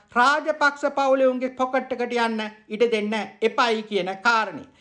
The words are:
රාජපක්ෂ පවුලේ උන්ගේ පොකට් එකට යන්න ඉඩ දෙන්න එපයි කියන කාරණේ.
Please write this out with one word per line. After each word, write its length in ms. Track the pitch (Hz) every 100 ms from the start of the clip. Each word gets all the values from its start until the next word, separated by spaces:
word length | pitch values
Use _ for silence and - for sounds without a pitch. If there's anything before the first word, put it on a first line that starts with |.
| _
රාජපක්ෂ 720 | 233 254 302 302 302 294 285 285
පවුලේ 360 | 277 277 269 262
උන්ගේ 240 | 254 254 254
පොකට් 360 | 254 262 254
එකට 200 | 233 240
යන්න 300 | 240 226 220 214 - -
ඉඩ 160 | 214 233
දෙන්න 240 | 220 208 220 202 -
එපයි 420 | 220 214 240 220
කියන 280 | 214 202 180 190
කාරණේ. 460 | 240 226 202 156 - _